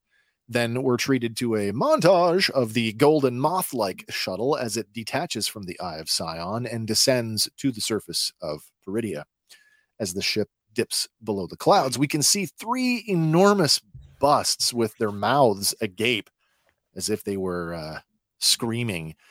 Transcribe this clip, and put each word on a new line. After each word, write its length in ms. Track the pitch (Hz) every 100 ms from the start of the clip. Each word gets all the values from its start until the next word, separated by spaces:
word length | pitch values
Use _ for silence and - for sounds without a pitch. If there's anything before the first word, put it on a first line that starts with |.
| _ _ _ _ -
Then 360 | 120 117 123
we're 120 | 135 120
treated 380 | - 131 117 113
to 180 | 120 110
a 180 | 101
montage 760 | 104 277 311 165 180 175 180 180
of 240 | 135 113
the 200 | 117 113
golden 460 | 107 143 156 131 120
moth-like 680 | 151 185 - 127 98 87 -
shuttle 460 | - - 92 131 143
as 220 | 117 113
it 160 | 101
detaches 540 | 117 107 135 170 113 -
from 160 | 107
the 140 | 92 -
Eye 160 | 90 78
of 120 | 80
Sion 560 | - 82 82 87 110 120
and 220 | 113 110
descends 640 | 110 - 127 113 107 - -
to 140 | 135
the 80 | 110
surface 500 | - 107 - 82 - -
of 300 | 80 76 - _ -
Peridia. 380 | 107 113 73 76 _ _ - _ _ _ -
As 140 | 101
the 80 | 92
ship 280 | - 107 101 _ _
dips 380 | - - - - _
below 240 | 110 101 85
the 120 | -
clouds, 420 | 156 196 135 120
we 80 | 143
can 160 | 156
see 220 | 135 202 180
three 580 | - 214 254 254 240 214
enormous 760 | 175 160 165 196 208 151 - - - - -
busts 540 | 175 - 92 - -
with 240 | 120 110 -
their 140 | 110
mouths 640 | 101 104 139 123 98 101 -
agape, 480 | 107 90 117 110 - _ _ _ _ _ _ 92
as 140 | 92
if 140 | 104 -
they 100 | 98
were, 380 | 92 87 85
uh, 260 | 85 156 156 - _ _ -
screaming. 760 | - - 117 117 117 87 80 - _